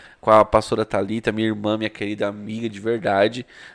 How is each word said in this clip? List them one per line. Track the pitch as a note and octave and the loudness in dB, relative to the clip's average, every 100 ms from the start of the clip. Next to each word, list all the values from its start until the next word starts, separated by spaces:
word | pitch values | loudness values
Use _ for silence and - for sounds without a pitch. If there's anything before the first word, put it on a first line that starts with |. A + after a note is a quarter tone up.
| - _ | -20 _
com | - | 6
a | G#2+ G#2+ | 6 6
pastora | A2+ - A2 A2 | 2 0 -2 -2
Thalita, | G#2 G2+ A2 A2+ | -2 -2 -4 -4
minha | G#2+ A2 | -2 -2
irmã, | G#2 G#2 A2 | -2 -2 -2
minha | A2 | -4
querida | - G2+ G#2+ G2+ | -6 -8 -4 -6
amiga | G#2 G#2 A2 A#2 | -6 -10 -8 -8
de | G2+ | -6
verdade, | A2 A#2 G#2 G2 G#2+ B2 - - - | -4 -4 0 2 2 0 -14 -18 -20